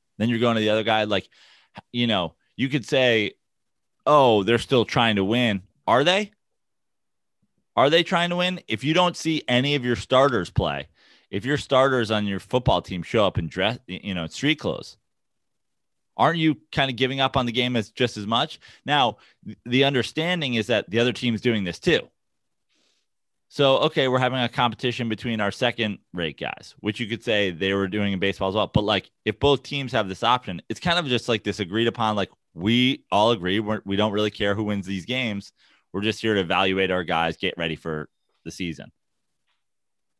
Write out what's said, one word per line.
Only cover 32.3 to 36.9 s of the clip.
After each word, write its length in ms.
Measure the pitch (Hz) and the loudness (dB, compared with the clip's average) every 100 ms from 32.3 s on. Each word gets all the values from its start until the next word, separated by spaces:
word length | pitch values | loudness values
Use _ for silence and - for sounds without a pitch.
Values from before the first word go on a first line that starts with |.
| _ _ | _ _
we 500 | 82 98 120 127 - _ | -4 0 2 2 -2 _
all 220 | 101 113 | 2 4
agree 260 | 113 90 101 | 2 0 -2
we're, 220 | 104 107 | -2 -6
we 120 | 98 98 | -2 0
don't 160 | 107 | 0
really 180 | 101 107 | 0 -2
care 240 | - 101 | -2 -2
who 80 | 101 | 0
wins 240 | 104 101 90 | -2 -4 -6
these 180 | 98 | -8
games. 460 | 85 127 120 101 - _ _ _ _ | -6 -6 -4 -6 -10 _ _ _ _
We're 100 | 98 | -4
just 180 | 107 104 | -4 -2
here 140 | 113 | 0
to 60 | 104 | 0
evaluate 520 | 87 90 95 95 95 | 2 2 2 2 0